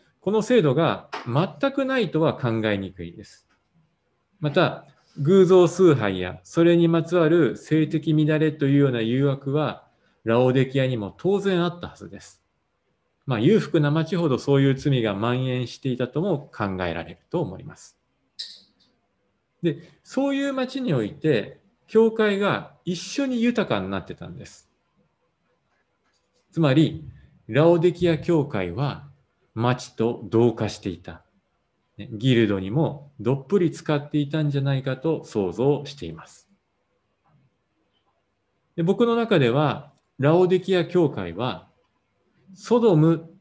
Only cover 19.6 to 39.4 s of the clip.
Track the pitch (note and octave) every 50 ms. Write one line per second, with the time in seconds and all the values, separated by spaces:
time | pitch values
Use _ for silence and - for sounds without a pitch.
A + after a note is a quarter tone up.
19.6 | E3+ E3 C#3 - - - _ _ _ - - B3+ C#4 C#4 C#4 C#4 C#4 C#4 C4 C4
20.6 | B3+ B3+ - C4+ B3+ A3+ D3+ A#2+ G#2+ G2 - - - D#3 C3+ G#2 - - - -
21.6 | _ _ _ _ _ _ - A3 A3+ A3 A3 A3 G#3+ G#3 G3 G3 G3+ F#3+ B2 G2
22.6 | - - _ _ _ F3 F#3 E3+ - - - C#4+ C#4 C4 B3+ A#3 A#3 A#3+ A#3+ A#3
23.6 | F#3 - A2+ G2+ F#2 F#2+ G2 F#2+ - - F2+ - - - - - - - - -
24.6 | _ _ _ _ _ _ _ _ _ _ _ _ _ _ _ _ _ _ _ _
25.6 | _ _ _ _ _ _ _ _ _ _ _ _ _ _ _ _ _ _ _ E3
26.6 | D#3+ C#3 C3 D#3 D3+ A2+ - - - - - - - - _ _ _ - A2 C#3
27.6 | D#3+ E3+ F3 E3 E3 F3+ E3+ - F3 E3+ D#3+ C#3+ - - E3+ D#3 C3+ C#3 - G2+
28.6 | F#2 F2 E2+ A#2 D3 C3 F#2 - - - - _ _ _ _ _ _ _ - A2+
29.6 | A#2 B2 C3+ C#3+ - - - - A2+ A#2 - - G#2+ F2+ A2 A2+ A#2+ A#2 A2 -
30.6 | A2 G2+ - - - G2+ E2+ - - F2+ E2 - _ _ _ _ _ _ _ _
31.6 | _ _ _ _ _ _ _ - G2+ C3 A#2 G2+ B2 C3+ B2 A#2 A2+ G2+ G#2 F#2+
32.6 | F#2+ G2 A2+ D#3 D3+ G#2+ - - - - _ - G2+ A#2 C#3 C#3 - - G3 G3+
33.6 | F3 D3+ - - - - D3+ C#3+ C#3+ - - D3+ C#3+ C#3+ D#3+ D#3 D3+ D3 C#3 C#3
34.6 | C3+ C#3 C3+ C3 C3+ C#3 C3 E3 - D#3+ D#3 - - - - A2 F#2+ F2+ E2 G#2
35.6 | B2 C#3+ D3 - - - - - F2 E2 D#2+ D#2+ - - - - _ _ _ _
36.6 | _ _ _ _ _ _ _ _ _ _ _ _ _ _ _ _ _ _ _ _
37.6 | _ _ _ _ _ _ _ _ _ _ _ _ _ _ _ _ _ _ _ _
38.6 | _ _ _ - E3+ F3 G3 G3 A#3 A#3 A#3 A#3 A3+ A3+ G#3 D#3